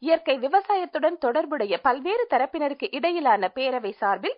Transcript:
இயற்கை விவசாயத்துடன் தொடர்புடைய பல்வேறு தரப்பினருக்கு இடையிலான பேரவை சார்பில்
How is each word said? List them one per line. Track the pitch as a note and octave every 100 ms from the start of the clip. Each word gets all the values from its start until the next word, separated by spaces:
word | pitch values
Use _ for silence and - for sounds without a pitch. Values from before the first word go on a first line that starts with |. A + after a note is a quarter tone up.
இயற்கை | C#4+ E4 D#4+ C4
விவசாயத்துடன் | C4 F#4+ G4 F#4+ F4 D#4 D#4 E4+
தொடர்புடைய | B3 C#4 D4 D4 G#3 E3+ C4
பல்வேறு | C4 D#4 A#4 A#4
தரப்பினருக்கு | B3+ C#4 D#4+ C#4+ C#4 B3
இடையிலான | C4+ E4 F4 C4+ G#3 F#3
பேரவை | C4 C4 B3+ G#3
சார்பில் | - G3+ F#3+ B3